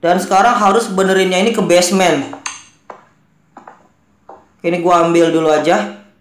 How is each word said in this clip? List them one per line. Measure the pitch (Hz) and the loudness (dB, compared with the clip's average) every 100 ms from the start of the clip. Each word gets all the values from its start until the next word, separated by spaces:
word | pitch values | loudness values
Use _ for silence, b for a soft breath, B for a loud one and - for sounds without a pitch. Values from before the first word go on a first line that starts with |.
Dan | 165 180 | 0 -2
sekarang | - 190 226 226 | 0 2 2 2
harus | 202 214 226 | 2 0 -2
benerinnya | 185 190 190 185 185 | -2 0 0 0 0
ini | 208 226 | -2 -2
ke | |
basement. | 180 175 175 196 180 151 135 - - - - _ _ - _ _ _ _ _ - - - _ _ _ _ _ | 0 2 2 0 0 0 -4 -12 -16 -18 -20 _ _ -20 _ _ _ _ _ -20 -20 -20 _ _ _ _ _
Oke, | - _ _ 170 | -20 _ _ -6
ini | 175 | -4
gua | 170 175 170 | 0 2 2
ambil | 170 165 | 2 2
dulu | 160 160 | 2 0
aja. | 151 147 202 202 - _ _ | 0 0 -2 -2 -10 _ _